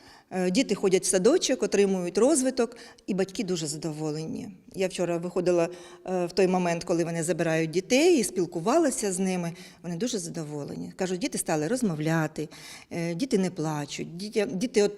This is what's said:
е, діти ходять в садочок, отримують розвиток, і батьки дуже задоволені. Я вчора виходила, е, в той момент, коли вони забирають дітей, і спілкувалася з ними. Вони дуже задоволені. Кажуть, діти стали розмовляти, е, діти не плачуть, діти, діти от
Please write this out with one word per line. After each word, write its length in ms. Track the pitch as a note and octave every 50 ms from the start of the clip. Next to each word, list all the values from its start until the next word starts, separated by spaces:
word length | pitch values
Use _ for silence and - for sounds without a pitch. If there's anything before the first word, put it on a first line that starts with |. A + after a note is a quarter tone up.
| - - - - _ _
е, 200 | - F#3 F#3 F3+
діти 240 | F#3 A#3 C4+ F#3 G3+
ходять 280 | - - G3 F3 F#3 -
в 20 |
садочок, 580 | - - F#3 F#3 A3+ D#4 F#4 - - C4+ B3 A3+
отримують 540 | G3 - G3 G3+ G3 F#3+ F#3 F3 F3 F3
розвиток, 600 | G3+ A3 C4+ E4 C4+ B3+ C4 B3+ C4 A#3 A3+ - - - - - - _
і 60 | - G#3
батьки 300 | F3+ F#3+ F#3 - - A3+
дуже 240 | F3 F#3 E3 D#3+
задоволені. 840 | D3 D3+ D#3 D#3 E3+ D3+ D3+ D#3 D#3 D3+ D#3 D#3+ D#3+ - - - G#3 - - - - -
Я 120 | F3+ F#3+
вчора 300 | F3+ F3+ - F3+ E3+ F3
виходила, 520 | E3+ E3+ F3+ - F#3 F3 F3 F3+ F3 E3 E3 F3 - - - - - -
е, 200 | - F#3 F3+ F3
в 60 | E3
той 160 | - - F#3+
момент, 360 | F3+ F#3 F#3 F3+ F3 E3+ E3+ E3+
коли 200 | - F3+ E3 E3+
вони 200 | E3 E3+ E3+ D#3+
забирають 480 | D#3+ F3 D#3+ E3+ E3 D#3+ D#3+ D#3+ D#3
дітей, 480 | D3+ F3+ F3+ - B3 C4 D#4 F#4 F4 B3+
і 40 | G#3
спілкувалася 880 | - - - F3 E3 - E3+ D#3+ G#3 C4+ E4+ E4 C4+ A#3 - A3+ G3+ F#3
з 60 | F3+
ними. 320 | G3 F#3+ F#3 F3+ E3+ E3+ E3+ - - - - - -
Вони 120 | E3+ F3
дуже 240 | E3 G#3+ B3 - G3+
задоволені. 760 | E3+ E3+ D#3 E3+ D#3 D3 D3+ D3 C#3+ - - E3 E3+ F3+ F3+
Кажуть, 240 | - F#3 F3+ F#3 F3
діти 180 | G#3+ D4 -
стали 300 | G3 - - E3+ D#3 D3+
розмовляти, 840 | E3 A#3 C4 B3+ G3 D#3+ D3 D3+ D#3 D#3+ E3 D#3 D3+ - - D3+ - - - - - - - - -
е, 220 | - E3+ E3 E3+ E3+
діти 220 | E3+ B3+ C4+ A#3+
не 120 | G3 F#3+ F3+
плачуть, 680 | F3+ F3 D3+ D#3 D#3 D3 D3 C#3+ - - D#3 D3+ E3
діти, 280 | E3+ G3 G#3+ A3+ A3+ G3+
діти 380 | - - F#3 G#3+ B3+ - G#3+ G#3
от 100 | G3+ G3+